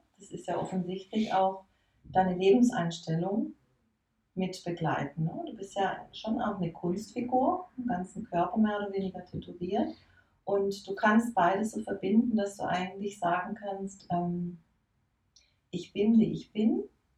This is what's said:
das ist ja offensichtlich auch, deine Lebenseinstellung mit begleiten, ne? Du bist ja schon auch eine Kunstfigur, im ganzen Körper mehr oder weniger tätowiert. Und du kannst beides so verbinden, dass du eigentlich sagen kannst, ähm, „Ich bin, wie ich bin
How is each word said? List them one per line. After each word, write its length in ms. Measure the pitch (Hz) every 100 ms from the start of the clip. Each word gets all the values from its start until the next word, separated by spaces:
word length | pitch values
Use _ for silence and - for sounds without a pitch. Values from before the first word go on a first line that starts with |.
| _ _
das 120 | -
ist 160 | - -
ja 120 | 170
offensichtlich 760 | 170 185 175 190 - 220 214
auch, 320 | 185 190 190 - _ _ _
deine 320 | - 185 185 180
Lebenseinstellung 1160 | 190 247 233 175 170 - - 160 185 208 311 - _ _ _ _ _ _ _
mit 280 | 185 185 -
begleiten, 600 | 175 170 156 135 139 -
ne? 200 | 160 330 330
Du 100 | 220
bist 180 | -
ja 220 | 196 190 - -
schon 280 | - 220 226
auch 160 | 214 190
eine 140 | 165
Kunstfigur, 960 | - 175 196 - 247 247 254 302 370 - -
im 100 | 240
ganzen 380 | 180 185 -
Körper 320 | - 170 175 220
mehr 200 | 214 208
oder 140 | 202
weniger 320 | 196 190 180
tätowiert. 720 | - 156 - - 180 208 - - _ _ _ _
Und 420 | - 202 196 196 -
du 80 |
kannst 400 | 196 214 226 233
beides 380 | 190 175 196 220
so 100 | 220
verbinden, 540 | - 202 185 226 - 214
dass 200 | 202 -
du 80 |
eigentlich 540 | 180 180 185 196 202 -
sagen 360 | 170 180 180
kannst, 520 | - - 196 196 - -
ähm, 480 | 175 175 175 175 175 _ _ _ _ _ _ _ _ _ _ _
„Ich 220 | 175 -
bin, 260 | 196 214 226
wie 140 | 170
ich 200 | - -
bin 300 | 214 220 381 415 _ _